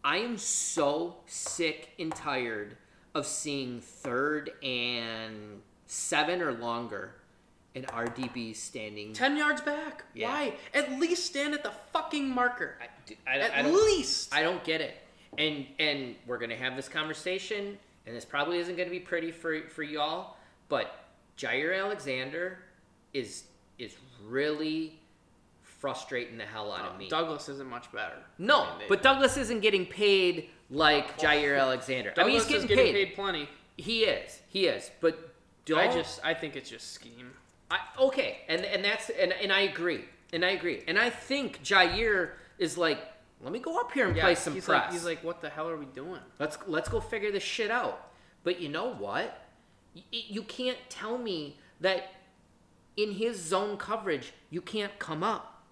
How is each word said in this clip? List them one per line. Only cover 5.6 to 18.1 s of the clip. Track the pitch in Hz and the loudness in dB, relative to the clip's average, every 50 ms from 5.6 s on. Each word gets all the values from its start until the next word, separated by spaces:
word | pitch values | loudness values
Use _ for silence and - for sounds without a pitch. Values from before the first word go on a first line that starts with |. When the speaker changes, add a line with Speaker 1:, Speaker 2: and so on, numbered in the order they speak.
| - _ _ _ _ | -20 _ _ _ _
Speaker 1:
seven | - - - - - 165 151 151 160 180 180 | -10 -8 -6 -4 0 2 2 2 2 2 0
or | 170 147 | 0 -2
longer | 123 113 117 120 117 120 120 113 107 95 95 - - - - _ _ _ _ _ _ _ _ _ _ | -2 -2 -4 -4 -4 -4 -4 -6 -8 -8 -10 -12 -16 -20 -20 _ _ _ _ _ _ _ _ _ _
and | 131 131 - | -10 -10 -6
our | - 117 117 | -4 -4 -4
D | 117 117 123 127 | -4 -4 -6 -6
Bs | 120 120 127 113 113 107 | -6 -6 -8 -8 -8 -8
standing | - - - - 123 110 107 104 104 104 107 110 | -10 -12 -10 -10 -10 -10 -8 -10 -10 -10 -10 -2
Speaker 2:
Ten | - 254 277 294 | 0 2 2 2
yards | 302 302 294 302 - | 4 2 2 2 2
back. | - 294 294 302 311 302 - - - - - | 0 -2 -2 -2 -4 -8 -10 -12 -18 -16 -8
Speaker 1:
Yeah. | - 220 247 | -4 -4 -2
Speaker 2:
Why? | 269 302 294 233 - - - - - | 0 0 -2 -2 -4 -6 -14 -2 0
At | 277 277 254 262 262 | 0 0 0 0 0
least | 339 330 359 339 - | 2 2 2 0 -2
stand | - - 277 285 294 294 | -2 -2 -2 0 0 -2
at | 294 294 | -2 -4
the | 202 - - - - - | -6 -10 -10 -16 -4 -2
fucking | 320 320 - 302 294 277 269 | -2 -2 0 -2 -2 -2 0
marker. | 254 247 247 247 247 - 170 - - - | 2 2 2 2 2 -2 -6 -8 -8 -12
Speaker 1:
I, | 120 - - - - | -16 -16 -16 -20 -20
dude, | - 107 - - | -20 -20 -10 -4
I, | 131 131 139 | -2 0 2
Speaker 2:
At | 139 135 139 | 2 2 2
Speaker 1:
I | 139 | 4
don't, | - 294 339 | 4 6 8
Speaker 2:
least. | 403 440 440 403 339 - - - - - - 139 | 8 8 8 6 4 2 0 -2 -2 -2 0 2
Speaker 1:
I | 151 160 | 2 2
don't | 165 185 170 - | 2 0 0 -2
get | 160 160 160 | -2 -2 -2
it. | - - - - - - - - - - - | -2 -6 -8 -14 -20 -20 -20 -20 -20 -10 -2
And, | - 151 156 151 143 135 123 - - | 0 0 0 0 -2 -8 -8 -2 0
and | 156 151 143 139 131 123 110 - - | 0 2 2 0 -4 -8 -10 -12 -8
we're | 120 123 | -6 -4
gonna | 113 117 113 117 | -4 -4 -6 -6
have | 113 127 131 127 | -4 -4 -4 -4
this | 135 135 - | -6 -10 -4
conversation, | - 160 156 156 156 - - 180 185 190 - - 214 208 202 202 202 202 - - _ _ _ | -4 -4 -2 -2 -6 -4 -2 -2 -2 -2 -4 -4 -4 -4 -4 -6 -10 -12 -18 -20 _ _ _
and | 113 | -12